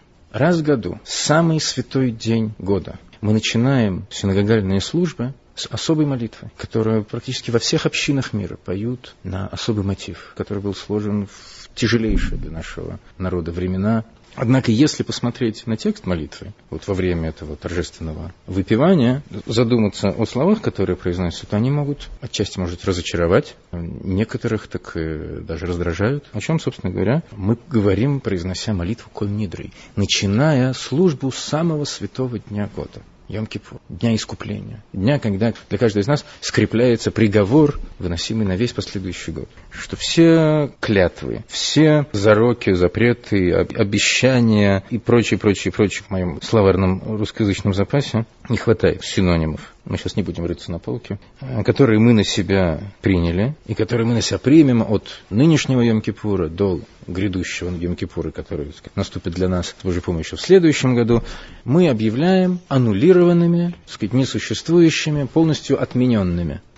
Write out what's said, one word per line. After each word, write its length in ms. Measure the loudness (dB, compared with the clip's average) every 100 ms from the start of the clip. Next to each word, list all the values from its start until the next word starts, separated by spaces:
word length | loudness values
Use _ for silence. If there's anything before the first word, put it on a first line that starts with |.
| _ _ _
Раз 260 | -2 0 2
в 40 |
году, 380 | 0 0 -2 -10
самый 560 | -10 -6 0 2 2 0
святой 500 | -2 -6 -4 -2 -2
день 440 | -2 -2 0 0 -6
года, 400 | -2 -2 -4 -14 -20 -6
мы 140 | 0
начинаем 720 | 2 2 0 2 2 2 -2 -8
синагогальные 680 | -4 0 2 4 2 2 0
службы 540 | 0 -2 -2 -2 -8 -8 _
с 120 | -14 -10
особой 400 | -6 0 2 2
молитвой, 440 | 0 -4 -8 -18 -12
которую 480 | -6 -2 2 0
практически 460 | -2 -8 -8 -8 -2
во 80 | 0
всех 260 | 0 0
общинах 480 | 0 -2 -2 -2 -2
мира 240 | -4 -6 -8
поют 580 | -8 -6 -4 -8 -12 -14
на 260 | -8 -8 -8
особый 360 | -8 -4 -2
мотив, 480 | -2 -4 -6 -14 -14
который 280 | -10 -8 -6
был 120 | -6
сложен 520 | -6 -4 -4 -2 -4 -4
в 420 | -10 -20 -20 -16
тяжелейшие 640 | -4 0 2 2 0 0 -4
для 120 | -8
нашего 480 | -10 -10 -10 -12 -12 -16 -8
народа 340 | -4 -4 -4
времена. 520 | -6 -4 -2 0 0 -4 -14 _
Однако, 380 | -4 0 2 2
если 300 | 4 2 2
посмотреть 640 | -6 -4 -4 -2 -4 -4 -6
на 100 | -4
текст 300 | -2 -4 -4
молитвы, 460 | -4 -6 -12 -18 -18 -12
вот 160 | -10 -4
во 80 |
время 340 | -2 0 -2 -4
этого 280 | -8 -12 -10
торжественного 760 | -8 -6 -6 -8 -10 -10 -12 -14 -8
выпивания, 760 | -4 0 2 4 4 4 0 -4 -12 -4
задуматься 600 | 0 2 4 2 0 -2
о 160 | 0
словах, 380 | -2 0 2 2
которые 340 | 0 -2 -2 -2
произносятся, 500 | -2 -2 -2 -4 -4
то 100 | -2
они 140 | 0
могут 380 | 0 -2 -6 -10 -14
отчасти, 380 | -10 -4 -4 -4
может, 260 | -6 -4
разочаровать 680 | -4 -2 -2 -2 2 2 0 -10 -14
некоторых, 920 | -10 -10 -8 -4 -2 -2 -4 -4 -4 -6
так 280 | -12 -8 -6
и 440 | -6 -6 -8 -10
даже 240 | -10 -8 -4
раздражают. 600 | -4 -2 -2 -2 -2 -8
О 80 | -10
чем, 180 | -2 -2
собственно 340 | -2 -6 -6
говоря, 300 | -2 0 0 -2
мы 260 | -6 -2 -2 0
говорим, 520 | 0 2 2 0 0
произнося 520 | -2 -4 -4 -6 -4
молитву 380 | -4 -2 -6 -10
Коль 180 | -8 -4
Нидрой, 420 | -4 -6 -8 -14 -16 -10
начиная 800 | -4 -2 0 0 2 4 4 2
службу 580 | -2 -4 2 2 2 -4
самого 520 | -6 -4 -2 0 -2
святого 540 | -4 -8 -8 -6 -6 -6
дня 300 | -8 -6 -6
года. 280 | -6 -12 -14 -20 _ -12
Йом-Кипур, 500 | -8 -6 -10 -12 -20 -16
Дня 280 | -4 0 0
Искупления, 640 | -4 -10 -8 -10 -10 -16 -12
дня, 280 | -4 0 0
когда 340 | 0 0 -2 -2 -6
для 100 | 0
каждого 240 | 2 2
из 60 | 0
нас 160 | -2 -4 -14
скрепляется 720 | -4 0 0 2 2 2 0
приговор, 640 | 2 2 4 4 4 4 2 -10 -8
выносимый 440 | -6 -4 -4 -2
на 120 | 0 0
весь 160 | -2
последующий 600 | -4 -8 -6 -8 -10 -10
год. 160 | -10 -10 -16 -18
Что 240 | -16 -12
все 800 | -8 -2 4 6 6 6 2 0 -4
клятвы, 640 | 0 4 4 0 -10 -8 -10
все 600 | -8 -2 4 6 4 2
зароки, 640 | 2 4 6 4 2 2
запреты, 800 | 2 2 4 2 2 0 0 2
об-, 240 | 2 0 0
обещания 1040 | 0 0 0 2 4 4 4 4 4 2 -2
и 80 | -6
прочее, 400 | 2 2 4 2
прочее, 320 | 2 0 0
прочее, 320 | 0 0 -2
в 80 | -6
моем 320 | -4 -4 -6
словарном 760 | 0 4 4 4 2 0 -4 -4
русскоязычном 540 | -4 0 0 0 0
запасе 540 | 0 0 0 0 -2 -4 _ -4
не 80 | -2
хватает 480 | 2 2 2 0
синонимов, 720 | -4 0 2 2 0 -4 -12 -16 -8
мы 80 | -8
щас 180 | -6 -4
не 60 |
будем 240 | -4 -4 -6
рыться 240 | -6 -8
на 80 | -10
полке, 400 | -8 -8 -8 -12 -12 -18
э, 220 | -8 -4
которые 340 | 0 4 4 6
мы 140 | 6
на 120 | 6
себя 560 | 4 0 0 2 2 0 -6 -4
приняли, 540 | 0 2 2 0 -2 -4 -8
и 80 |
которые 320 | -4 -2 0 0
мы 80 |
на 80 | 0
себя 160 | 0 0
примем 440 | 6 6 8 4
от 260 | 2 0 -4 -18 -4
нынешнего 500 | 2 4 4 2 2
Йом-Кипура 680 | 4 2 -2 -4 -2 -2 -2
до 320 | 0 0 0 -6 -18 -10
грядущего 640 | -4 -2 -2 -6 -6 -6
Йом-Кипура, 600 | -6 -6 -6 -6 -6 -8
который, 360 | -8 -10 -8 -10
так 100 | -12
сказать, 200 | -12 -8
наступит 380 | -6 -6 -6
для 140 | -2 -2
нас 260 | -2 -4 -6
с 60 |
Божьей 160 | -4 -4
помощью 380 | -2 -4 -6 -6
в 20 |
следующем 540 | 4 6 6 4 2
году, 280 | 2 4 2 0 -12 -16 -12
мы 240 | 0 2 4
объявляем 720 | 2 0 0 2 4 2 -2 -2
аннулированными, 1080 | 0 2 4 6 6 6 4 4 2 0 -6 -14
так 80 |
сказать, 200 | -8 -2
несуществующими, 1080 | 0 0 -2 -6 -6 2 6 6 4 -2 -2
полностью 580 | 0 2 2 2 0 -2
отмененными. 800 | 0 0 2 2 2 0 -2 -6 -12